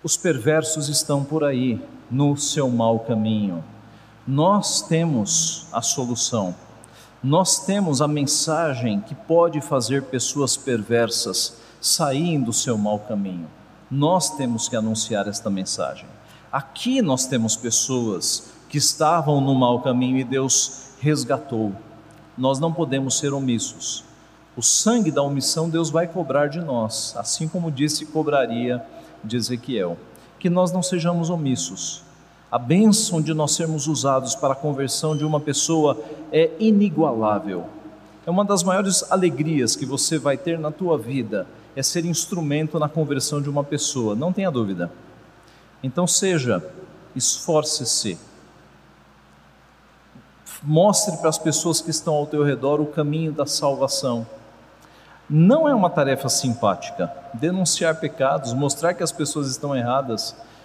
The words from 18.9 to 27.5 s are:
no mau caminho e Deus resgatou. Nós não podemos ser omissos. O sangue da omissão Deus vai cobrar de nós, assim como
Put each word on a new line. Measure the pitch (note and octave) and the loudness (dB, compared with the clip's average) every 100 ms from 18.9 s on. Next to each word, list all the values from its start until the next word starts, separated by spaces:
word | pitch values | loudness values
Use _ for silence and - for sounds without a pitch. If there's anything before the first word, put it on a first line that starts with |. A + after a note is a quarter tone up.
| - D#3 E3+ D3 C#3+ | 2 2 4 4 2
no | C3+ | 4
mau | C3+ B2 A#2+ | 4 4 4
caminho | C3 B2 B2+ C3 | 2 2 2 0
e | |
Deus | B2 C3+ C3 - - - - - | 0 0 2 0 0 -8 -18 -2
resgatou. | C#3+ D3+ A#2+ - - A2+ A2 F#2+ - - - - - - | 0 0 0 -2 -2 -2 -2 -4 -16 -20 -20 -20 -18 -2
Nós | C3 C3+ | 0 2
não | E3 | 0
podemos | D#3+ D3+ C3+ C3+ - | 0 -2 0 -2 -2
ser | D3 | -2
omissos. | C#3 C3 A2+ - - - - - - - - - - | -2 0 -2 -2 -8 -10 -10 -14 -20 -20 -20 -16 -2
O | |
sangue | - - G#3+ A#3+ E3+ | 0 2 2 4 2
da | C#3 | 2
omissão | C#3+ C#3+ C3 E3 E3 | 0 0 -2 -2 0
Deus | D#3+ D#3+ | 0 2
vai | D#3+ E3+ | 0 0
cobrar | F#3 E3 C#3+ D3 | -4 0 0 0
de | D#3+ | -2
nós, | E3 A#2+ A2 - - - | -4 -2 -2 -4 -8 -8
assim | - - | -6 -4
como | D#3+ | -4